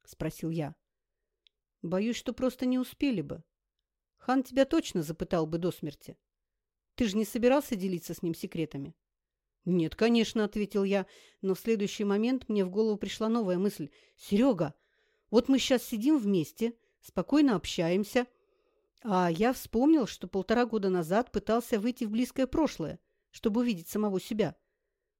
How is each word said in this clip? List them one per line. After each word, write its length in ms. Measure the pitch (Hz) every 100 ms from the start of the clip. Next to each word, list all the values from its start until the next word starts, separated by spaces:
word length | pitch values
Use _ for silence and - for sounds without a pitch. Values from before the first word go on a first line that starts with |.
| -
спросил 440 | - 156 - 160
я. 260 | 165 147 - _ _ _ _ _ _ _ _ _ _
«Боюсь, 340 | 170 185 220 226
что 160 | -
просто 340 | 240 254 - 254
не 140 | 254
успели 420 | 247 - 285 202
бы. 220 | 147 165 - _ _ _ _ _ _ _
Хан 280 | - 262
тебя 200 | - 254
точно 400 | 269 320 - 180
запытал 420 | 156 160 175 175 160
бы 120 | 170
до 140 | 175
смерти. 460 | - 151 - - - _ _ _ _ _ _ _ -
Ты 100 | 226
же 120 | 208
не 80 | 208
собирался 500 | 233 247 277 - 202
делиться 380 | 190 180 -
с 100 | 165
ним 100 | 170
секретами?» 640 | 165 180 170 156 139 143 - _ _ _ _ _ _ 175
«Нет, 300 | 180 160 -
конечно», 500 | 233 233 214 226 208
ответил 380 | 214 202 202
я, 220 | 196 196 185 - - _
но 120 | 190
в 60 | 185
следующий 440 | 226 220 202 -
момент 440 | 202 202 233 262 -
мне 180 | 208 185
в 40 |
голову 280 | 196 220 202
пришла 320 | 196 - 220
новая 280 | 233 190 180
мысль. 320 | 202 - 147 - _ _
«Серега, 580 | - 202 269 180 147 - _ _ _ _ _
вот 180 | 220 247
мы 120 | 269
щас 240 | - 247
сидим 340 | - 214 254 302
вместе, 560 | 202 190 147 - 226 - _ _
спокойно 540 | - - - 294 285 185
общаемся, 680 | - - 165 185 214 247 247 _ _ _ _ _ _ _
а 260 | 226 185 175
я 240 | 170 233
вспомнил, 540 | 247 - 226 285 320 220
что 200 | - 185
полтора 380 | 190 185 226 240
года 240 | 220 190
назад 420 | 185 160 202 254
пытался 480 | 202 208 226 - 220
выйти 260 | 233 - 214
в 40 |
близкое 380 | 220 247 - 254
прошлое, 520 | - 294 - 156 160 _ _ _
чтобы 300 | - 233 220
увидеть 260 | 240 180 -
самого 320 | 214 208 185
себя. 360 | - 214 160 - _ _ _ _ _ _